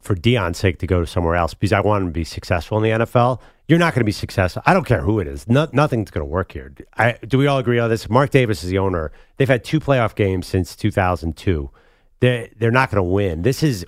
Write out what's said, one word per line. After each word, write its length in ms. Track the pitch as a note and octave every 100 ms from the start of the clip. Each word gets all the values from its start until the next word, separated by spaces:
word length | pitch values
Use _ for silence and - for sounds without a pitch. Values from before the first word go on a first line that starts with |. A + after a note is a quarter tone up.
for 120 | -
Deion's 440 | F#2+ A2+ A#2+ F2 F2
sake, 200 | G2 F2
to 60 | F2+
go 180 | F2+
somewhere 300 | E2 - E2 F2
else 160 | E2
because 180 | - G2
I 80 | G2
want 220 | G2+ G#2
him 60 | F#2
to 40 |
be 100 | E2
successful 520 | D#2+ - - F2 - G#2+
in 60 |
the 60 | A2
N 100 | A2
F 120 | A2+
L. 260 | B2 A#2+ B2+ - _ -
You're 100 | E3
not 160 | E3+
gonna 100 | C3
be 60 | G#2+
successful. 480 | - - - F#2 - -
I 80 |
don't 100 | F#3 B2+
care 140 | G#2
who 180 | D2+ A2
it 80 | D2+
is. 200 | C#2 -
No, 200 | C3 D#3
nothing's 380 | C#3 D3 A#2 G2
gonna 160 | - C#2+
work 240 | E2+ F2+
here. 220 | - C2 C2+ - -
I, 160 | A2+ A2+ A2
do 120 | C3
we 80 | C#3+
all 120 | C3+
agree 200 | B2 A#2+
on 120 | A#2
this? 200 | A2 -
Mark 200 | A#2+ C#3+
Davis 340 | C#3 A#2+ G#2
is 60 | F2+
the 80 | F#2+
owner. 340 | F#2+ F2+ D2+ - _ -
They've 120 | C3
had 140 | B2
two 160 | - D#3
playoff 380 | - C3+ A2 -
games 320 | G2+ F#2 F2
since 260 | F#2+ F2+
two 160 | - G#2+
thousand 460 | G2+ F#2 F2 D#2+ -
two. 340 | - D#2+ C#2 - _ _ _ _
They're, 300 | B2+ B2 - G#2+
they're 140 | A#2
not 180 | B2 C3
gonna 100 | G#2
win. 400 | F2+ G2 G2 D#2+
This 220 | F#2+ C#3
is 200 | D#3 G#2